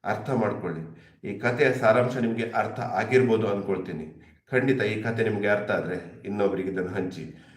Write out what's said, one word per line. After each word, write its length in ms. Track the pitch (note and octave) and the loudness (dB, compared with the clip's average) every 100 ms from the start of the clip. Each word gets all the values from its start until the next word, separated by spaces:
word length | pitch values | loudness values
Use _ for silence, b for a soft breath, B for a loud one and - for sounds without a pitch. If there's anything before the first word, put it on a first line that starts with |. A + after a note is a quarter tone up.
ಅರ್ಥ 260 | - G#2+ A2 | -4 -4 -2
ಮಾಡ್ಕೊಳ್ಳಿ. 840 | A#2+ G#2 F#2+ F2 D#2+ D#2+ - - _ | 0 0 -2 -6 -8 -10 -16 -20 _
ಈ 140 | - G2+ | -10 -4
ಕಥೆಯ 340 | A#2+ - C3+ | 0 4 2
ಸಾರಾಂಶ 440 | B2 A2 A#2+ A#2+ B2+ | 4 4 6 4 0
ನಿಮ್ಗೆ 260 | A#2 A2+ | -2 0
ಅರ್ಥ 380 | A2+ A2+ G#2+ - | -2 -2 -2 -4
ಆಗಿರ್ಬೋದು 680 | - F#2 A2 B2+ A#2+ A2 G#2 | -4 -2 4 4 6 4 2
ಅನ್ಕೊಳ್ತೀನಿ. 580 | G2 G2 F#2 F2+ D#2+ D#2 - b b - | -2 -2 -4 -4 -8 -10 -16 b b -2
ಖಂಡಿತ 320 | B2+ C3+ B2+ | 0 2 2
ಈ 200 | G#2+ A2 | 2 -2
ಕಥೆ 220 | A2+ A2+ | -2 0
ನಿಮ್ಗೆ 240 | A2 G#2 G2+ | 0 0 2
ಅರ್ಥ 220 | G#2 G#2 | 2 2
ಆದ್ರೆ 520 | F#2 E2+ F2+ - - | -2 -2 -6 -10 -14
ಇನ್ನೊಬ್ರಿಗೆ 460 | G2 G#2 G2+ - F#2 | -6 0 0 0 -4
ಇದನ್ನ 180 | F#2 F2+ | -4 -4
ಹಂಚಿ. 360 | G2 F#2 D#2+ D#2 - b | -4 -6 -6 -12 -16 b